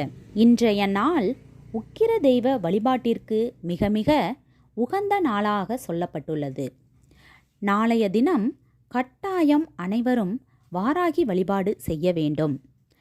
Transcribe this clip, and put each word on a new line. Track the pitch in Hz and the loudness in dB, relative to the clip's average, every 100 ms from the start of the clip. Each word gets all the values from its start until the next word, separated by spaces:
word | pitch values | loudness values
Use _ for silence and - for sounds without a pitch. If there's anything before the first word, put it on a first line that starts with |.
| 135 - - | -2 -8 -6
இன்றைய | 208 233 233 233 202 196 | 4 6 6 4 2 0
நாள் | 196 247 339 196 262 - - - | 0 0 0 0 -4 -10 -20 -12
உக்கிர | 220 - - 453 453 | -10 -8 -2 0 2
தெய்வ | 285 247 240 262 | 4 4 2 0
வழிபாட்டிற்கு | 170 196 233 262 240 226 - 220 233 - | 0 0 0 0 0 -4 -2 -2 -2 -6
மிக | 165 175 202 | -8 -2 0
மிக | 214 220 294 180 254 _ _ _ - | 0 2 2 0 -4 _ _ _ -6
உகந்த | 240 392 403 403 | -4 -2 0 0
நாளாக | 320 208 208 208 185 240 | 2 0 0 0 -2 -6
சொல்லப்பட்டுள்ளது. | - 170 175 160 143 156 143 131 131 - _ _ _ _ - - _ - | -4 -4 -4 -6 -6 -4 -4 -6 -8 -10 _ _ _ _ -20 -20 _ -8
நாளைய | 202 202 226 233 208 | -2 0 2 2 2
தினம் | 196 277 311 214 - _ _ _ | 2 2 2 0 -6 _ _ _
கட்டாயம் | 247 254 _ 392 370 302 294 320 - | -6 -6 _ -4 0 2 2 0 -6
அனைவரும் | 180 220 240 247 185 233 _ _ _ | -4 -2 0 0 0 -4 _ _ _
வாராகி | 175 214 330 349 320 | -4 -2 0 0 0
வழிபாடு | 294 180 185 196 190 - | 0 0 0 0 -2 -4
செய்ய | - 160 175 | -6 -2 0
வேண்டும். | 170 151 151 156 139 - _ _ _ | 0 0 0 -2 -2 -8 _ _ _